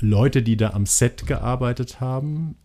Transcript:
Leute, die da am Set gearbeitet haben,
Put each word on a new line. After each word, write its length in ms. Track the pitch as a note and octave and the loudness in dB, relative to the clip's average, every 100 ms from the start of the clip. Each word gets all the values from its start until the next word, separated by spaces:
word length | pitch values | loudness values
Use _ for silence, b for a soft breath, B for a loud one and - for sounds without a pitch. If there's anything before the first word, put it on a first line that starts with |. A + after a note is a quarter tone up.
Leute, 420 | G#2+ G#2 C#3 C3+ | 2 4 4 4
die 140 | A2+ A2 | 2 2
da 140 | G#2+ | 0
am 160 | G#2 G2 | 0 0
Set 400 | - A#2+ - - | 2 2 0 -6
gearbeitet 760 | B2 A2+ B2+ B2 A#2+ A#2+ - | -4 -2 -2 -2 -2 -6 -6
haben, 560 | B2+ C3 D3 D3+ D#3+ - | -6 -4 -4 -4 -6 -10